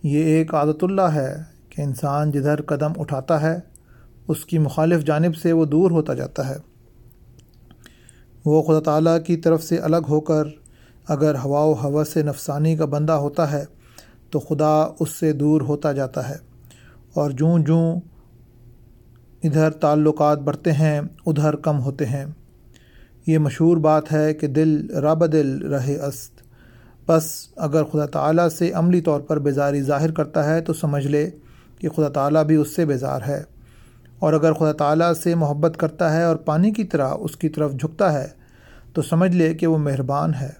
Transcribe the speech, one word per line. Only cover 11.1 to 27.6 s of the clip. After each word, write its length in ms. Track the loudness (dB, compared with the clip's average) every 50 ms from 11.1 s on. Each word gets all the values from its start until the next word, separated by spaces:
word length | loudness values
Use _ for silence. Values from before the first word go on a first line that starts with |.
| -2 0 2 0 0 0 -2
ہوا 180 | -2 0 2 2
و 80 | 2 2 0
ہوس 340 | -2 -2 0 -2 -2 0 -2
نفسانی 600 | -2 -2 -2 -4 -6 -8 -8 -4 0 0 0 0
کا 80 | 0 -2
بندہ 280 | -2 -2 -2 0 0
ہوتا 380 | 0 0 0 -2 -2 -2 -2 0
ہے 120 | -2 -4 -6 -8 -16 -20 _ -20 -20 -20 -20 -20 -20 -20 -16 -6
تو 100 | -6 -6
خدا 340 | -4 -2 -2 0 2 2 4 2 2 0 -2 -4
اس 100 | -6 -6
سے 220 | -4 -2 -2 -2
دور 280 | 0 2 2 2 2 2
ہوتا 320 | 2 0 -4 -2 -2 -2
جاتا 360 | -2 -2 -4 -4 -6 -8 -8 -8
ہے 80 | -10 -14 -16 -20 -20 -20 -20 -20 -20 -20 -20 -20 -20 -20 -20 -8 -4
اور 160 | -2 -2 -2
جوں 280 | -2 0 2 2 4 2
جوں 280 | 4 4 2 2 2 0 -2 -4 -8 -10 -20 -20 -20 -20 -20 -20 -20 -20 _ -20 -20 -20 -20 -20 -20 -20 -20 -20 -20 -20 -20 -20 -20 -20 -14 -4
ادھر 280 | -4 0 2 2 2 2
تعلقات 680 | 0 0 0 2 2 4 4 2 2 2 2 2 2 2
بڑھتے 340 | 0 -4 -6 -2 -2 0
ہیں، 280 | 2 2 2 2 2 0 -4 -8 -12 -8 -4
ادھر 300 | -2 0 2 2 0 0
کم 240 | 0 -2 -2 -2 0
ہوتے 260 | -2 -4 -4 -4 -4
ہیں۔ 180 | -4 -4 -6 -8 -10 -14 -18 -20 -20 _ -20 -20 -20 -20 -20 _ _ _ -20 -20 _ -20 -10 _
یہ 120 | 0 2 2
مشہور 380 | 2 0 0 2 4 4 4
بات 360 | 4 4 4 2 2 0 0
ہے 200 | -2 0 0 0 -2
کہ 120 | -2 -4
دل 440 | -2 0 2 2 2 2 0 -2 -4 -4
رب 360 | -2 0 0 2 2 2 2
دل 260 | 2 2 2 0 -2 -4 -4 -4
رہے 240 | -4 -4 -2 -4 -4
است۔ 360 | -4 -6 -8 -8 -10 -16 -18 -20 -20 -20 -20 -20 _ -20 -20 -20 -20 -20 -20 -20 -8 0
پس 180 | 2 2 2 2 -2 -10 -12 -16 -18 -10
اگر 280 | -6